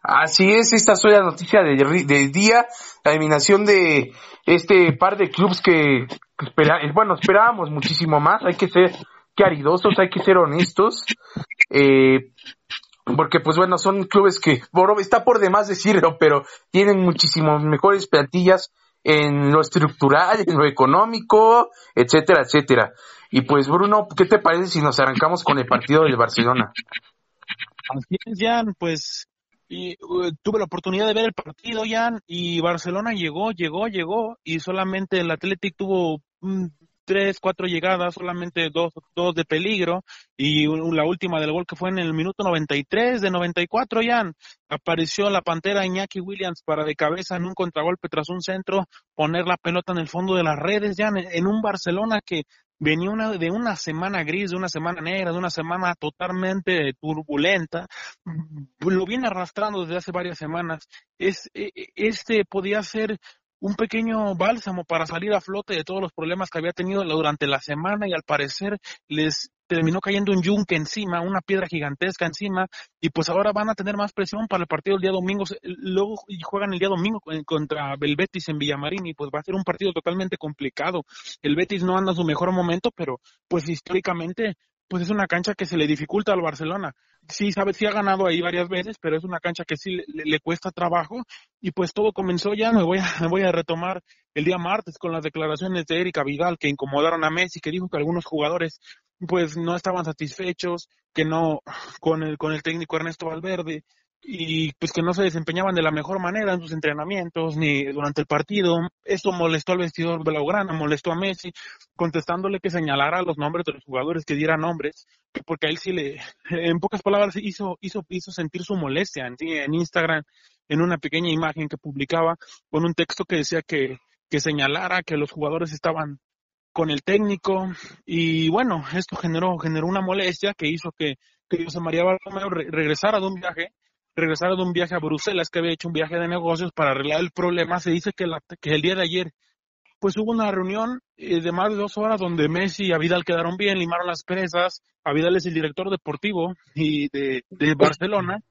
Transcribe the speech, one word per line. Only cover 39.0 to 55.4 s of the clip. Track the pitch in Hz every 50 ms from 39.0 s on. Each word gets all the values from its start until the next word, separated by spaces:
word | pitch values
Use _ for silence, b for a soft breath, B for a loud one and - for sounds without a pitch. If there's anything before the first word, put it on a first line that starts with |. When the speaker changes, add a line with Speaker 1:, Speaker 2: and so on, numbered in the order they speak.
| _ _ _
Speaker 2:
dos | 170 175 180 160
de | 165 165
peligro, | _ 160 156 180 208 220 190 180 165 170 185 - b b b b b _
y | - 135 151 151 151 151
un, | 151 156 160 160 165 165
la | 160 151
última | 165 180 170 - 180 170 160
del | 151 151
gol | 156 175 175
que | - 170
fue | - 180 185
en | 190 185
el | 175 160 160
minuto | 160 160 185 196 - 202
noventa | 185 170 160 151 143 147
y | 143 139
tres | _ - 208 233 247 254 233
de | 196 196
noventa | 185 175 175 175 170 175
y | 175
cuatro, | 170 - 220 262 - - 233 226
Jan, | 233 240 233 214 170 160 b b b b b _ _
apareció | 147 151 _ 180 165 165 160 156 - - 202 202
la | 196 185
Pantera | - 175 165 165 - 196 202 202 190
Iñaki | 185 185 190 196 196 - 190
Williams | 175 185 202 190 190 180 165 - _
para | - 156 151 151
de | 156 147
cabeza | - 160 151 165 185 180 - 185
en | 175 175
un | 180 185
contragolpe | - 185 175 - 156 151 170 180 - - 170
tras | - 156 151 160
un | 180 185
centro, | 170 - 190 190 190 - 185 196 180 b b b b _ _
poner | - 151 151 165 175 175
la | 175 180
pelota | - _ 165 170 180 - - 180
en | 170
el | 160
fondo | 139 - 175 185 190 185
de | 180
las | 170 156 151
redes, | 143 151 180 208 214 208 208 190
Jan, | 170 208 214 208
en, | 190 175 185
en | 175 170 175
un | 196 214 220
Barcelona | 220 214 196 185 - 180 175 190 214 226 220 208 _
que | - 180 160 143 _ _ _ _ _ _ _
venía | 156 151 156 160 180 196
una, | 214 220 220 220 214
de | 180 165 165
una | 185 220 240 226 190
semana | 160 - 165 151 151 175 196 202 180 160
gris, | 147 160 196 202 185
de | 175
una | 185 185
semana | 175 - 156 160 170 175 170
negra, | 156 165 185 190 185 175
de | 165
una | 180